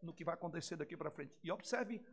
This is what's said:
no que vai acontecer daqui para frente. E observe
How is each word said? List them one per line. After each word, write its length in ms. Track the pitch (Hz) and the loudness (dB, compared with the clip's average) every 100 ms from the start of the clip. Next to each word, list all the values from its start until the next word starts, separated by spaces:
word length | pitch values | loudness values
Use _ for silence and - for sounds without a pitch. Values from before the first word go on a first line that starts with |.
no 140 | 165 | -8
que 100 | 156 | -2
vai 100 | 165 | 0
acontecer 420 | 165 175 165 - 165 | 2 2 0 0 0
daqui 200 | 151 165 | -2 0
para 140 | 147 | -2
frente. 260 | 151 143 - | -2 -6 -4
E 80 | 170 | 0
observe 500 | - - 240 208 220 - | 0 4 2 4 0 -2